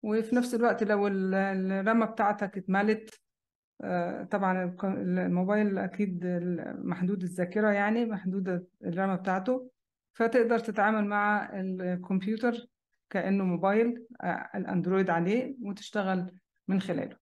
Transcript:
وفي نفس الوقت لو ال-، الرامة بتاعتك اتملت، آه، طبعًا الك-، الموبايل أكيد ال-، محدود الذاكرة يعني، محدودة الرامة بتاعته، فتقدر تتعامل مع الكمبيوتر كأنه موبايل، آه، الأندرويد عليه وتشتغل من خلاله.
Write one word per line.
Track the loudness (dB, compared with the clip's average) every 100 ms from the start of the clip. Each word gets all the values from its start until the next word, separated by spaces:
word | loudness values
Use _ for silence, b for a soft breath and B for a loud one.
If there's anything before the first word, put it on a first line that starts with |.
وفي | 0 0 2 0
نفس | 2
الوقت | 2 2 2
لو | 2 2 2
ال-، | 2 0
الرامة | 2 0 0 0 0 2 4 2
بتاعتك | 2 0 2 -4 -6
اتملت، | 0 2 4 0 -2 -20 _ _ _ _ _ _
آه، | -4 -2 -2 -4
طبعًا | -4 0 2 2
الك-، | -2 -4
الموبايل | -4 -2 0 0 2 0 2 2 2 0
أكيد | -4 -2 -4 -2
ال-، | -2 -2 -2 -4 -4 -8 -6
محدود | -2 -2 -2
الذاكرة | -4 -4 -2 0 2
يعني، | 2 2 0 0
محدودة | -2 -4 -4 -2 -4 -6 _
الرامة | -6 -2 0 0
بتاعته، | 0 -2 0 -2 -4 _ _ _ _
فتقدر | -2 2 4 4 2
تتعامل | 0 2 2 4
مع | 2 2 2 2 -2 -6
الكمبيوتر | -4 -4 -2 -4 0 0 0 0 0 -2 -10 _ _ _ _
كأنه | -4 0 2
موبايل، | 2 2 2 4 2 0 -10 -8
آه، | -4 -4 -6
الأندرويد | -6 -2 0 2 2 4
عليه | 2 2 2 -2 -8
وتشتغل | -8 -10 -6 -4 0 0 -2 -10 _ _ -2
من | -2
خلاله. | 0 -4 -4 -10